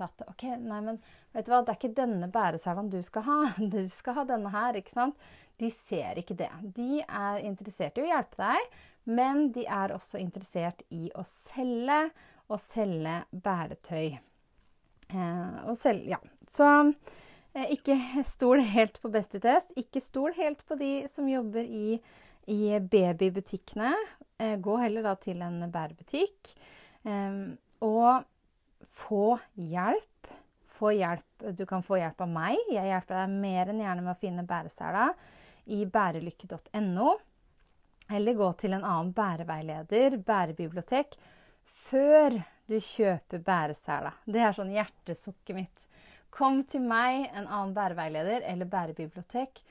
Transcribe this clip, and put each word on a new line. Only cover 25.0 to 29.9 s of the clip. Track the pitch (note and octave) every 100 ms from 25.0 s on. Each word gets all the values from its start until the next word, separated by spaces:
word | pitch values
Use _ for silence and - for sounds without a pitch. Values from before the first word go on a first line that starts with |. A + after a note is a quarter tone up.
da | G#3+ F#3+
til | - F3+
en | F3 E3+ E3+
bærebutikk. | E3+ D#3 E3 - C#4+ G4+ - - - - - - _ A3
Ehm, | G3+ G3 G3 F#3+ - _ _
og | A3 A3 A#3+ B3+ - _ _ _ _ _ - -
få | - G#3 G#3+ A#3+ -
hjelp. | - E3 F3 F#3+